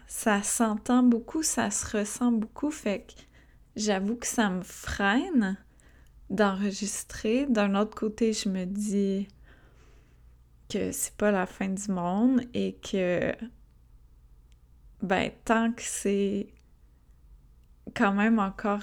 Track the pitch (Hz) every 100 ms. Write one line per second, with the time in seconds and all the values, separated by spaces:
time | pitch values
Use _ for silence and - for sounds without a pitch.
0 | - - 220 202 202 - 220 214 - 247
1 | 247 233 - 320 311 - 220 - - 214
2 | 208 - 240 226 214 - 294 302 214 190
3 | - - - - - - _ 208 214 190
4 | 196 240 - - 208 185 - - - -
5 | 196 240 381 277 190 196 - - - -
6 | - - - 196 202 190 202 196 190 -
7 | - - 214 247 285 214 202 196 208 -
8 | 214 214 226 214 202 185 185 202 208 202
9 | 196 196 202 - - - - - - -
10 | - - - - _ - - 196 190 -
11 | - - 208 196 185 - 196 190 202 180
12 | 175 196 254 254 - 202 190 - - 196
13 | 180 175 - - 226 - - - - -
14 | - - - - - - - - - -
15 | 180 185 - - - 226 226 233 - -
16 | 196 202 196 202 208 - _ _ - _
17 | _ - - - - - - - - -
18 | 202 202 220 226 196 - 208 208